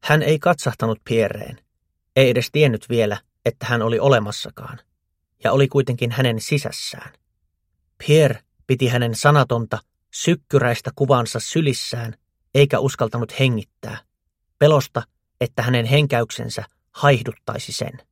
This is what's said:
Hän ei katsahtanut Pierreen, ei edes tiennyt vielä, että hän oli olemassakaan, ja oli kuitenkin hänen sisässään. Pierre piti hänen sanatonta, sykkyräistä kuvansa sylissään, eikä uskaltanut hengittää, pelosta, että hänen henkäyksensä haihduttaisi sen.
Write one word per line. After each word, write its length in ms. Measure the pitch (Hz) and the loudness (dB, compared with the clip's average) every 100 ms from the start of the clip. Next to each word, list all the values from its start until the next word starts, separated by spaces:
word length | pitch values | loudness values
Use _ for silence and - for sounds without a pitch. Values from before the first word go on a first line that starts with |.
Hän 180 | - 151 | 2 0
ei 160 | 147 156 | 2 0
katsahtanut 600 | 175 175 - - 113 110 - | 2 0 -2 -2 -4 -4 -2
Pierreen, 520 | 117 107 104 - - _ _ _ _ _ - | 0 0 -2 -12 -16 _ _ _ _ _ 2
ei 140 | 131 | 4
edes 180 | 123 117 | 2 -2
tiennyt 360 | 147 151 110 - | 2 2 2 -2
vielä, 320 | 120 107 101 _ _ | 0 0 -2 _ _
että 220 | - - - | -4 -4 -4
hän 160 | 117 | -2
oli 160 | 113 117 | 0 0
olemassakaan, 800 | 139 127 104 - - - - - _ _ _ _ _ _ | 4 2 2 -8 -12 -14 -16 -18 _ _ _ _ _ _
ja 80 | - | 0
oli 160 | 135 135 | 2 2
kuitenkin 420 | 143 131 120 117 | 0 -2 -2 -4
hänen 300 | 117 131 110 | 0 0 0
sisässään. 720 | - 147 127 - - - - _ _ _ _ _ _ _ _ _ - | -2 -4 -4 -10 -12 -14 -18 _ _ _ _ _ _ _ _ _ 2
Pierre 360 | 151 147 113 _ _ _ | 4 4 0 _ _ _
piti 220 | 127 127 | 0 0
hänen 260 | 120 120 | 0 -2
sanatonta, 640 | 110 - 151 127 117 113 107 _ _ _ | 2 4 4 4 -2 -2 -8 _ _ _
sykkyräistä 760 | - - 175 _ 139 123 120 - - | -6 -2 -2 _ 0 0 -2 -6 -4
kuvansa 440 | 135 131 113 117 | 2 2 0 -6
sylissään, 760 | - - 156 127 - 120 113 - _ _ _ | -4 -2 -2 -2 -6 -8 -10 -12 _ _ _
eikä 240 | 135 143 123 | 2 4 4
uskaltanut 600 | 135 - 117 120 117 - | -2 -2 -4 -4 -6 0
hengittää, 600 | 135 113 101 _ 110 104 _ _ _ _ _ _ | 0 0 -6 _ -14 -14 _ _ _ _ _ _
pelosta, 440 | 147 151 - - - _ _ _ | 4 4 0 -8 -10 _ _ _
että 220 | 123 - | -6 -4
hänen 220 | 123 123 | -2 0
henkäyksensä 800 | 113 139 147 127 113 - 117 - - _ _ | 2 2 2 0 -2 -6 -10 -10 -12 _ _
haihduttaisi 800 | - 143 127 113 - - 110 - | 0 2 2 0 -10 -10 -10 -8
sen. 260 | - - - _ | -8 -10 -12 _